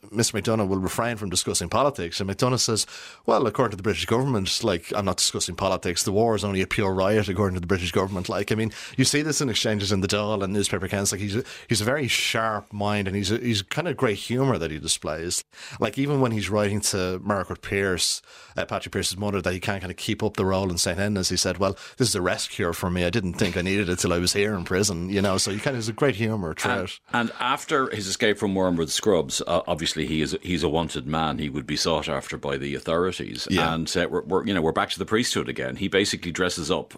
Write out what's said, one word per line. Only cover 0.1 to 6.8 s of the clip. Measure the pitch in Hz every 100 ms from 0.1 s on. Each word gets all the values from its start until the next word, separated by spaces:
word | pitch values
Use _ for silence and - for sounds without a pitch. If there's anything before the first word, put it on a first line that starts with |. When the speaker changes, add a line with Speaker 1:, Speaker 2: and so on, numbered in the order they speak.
Speaker 1:
"Mister | 104 113 107
McDonough | 117 113 98
will | 95
refrain | 92 - 117 113
from | 101
discussing | 87 - 92 87
politics." | 110 139 135 87 -
And | 98
McDonough | 98 123 127
says, | - 107 - - - - -
"Well, | 110 113
according | - 120
to | 98
the |
British | 107 90 -
government, | 113 139 113 95 - 110
like, | 87 -
I'm | 107 98
not | 87
discussing | - 107 - 87
politics. | 95 92 95 85
The | -
war | 98 117 107
is |
only | 101 95
a | 92
pure | -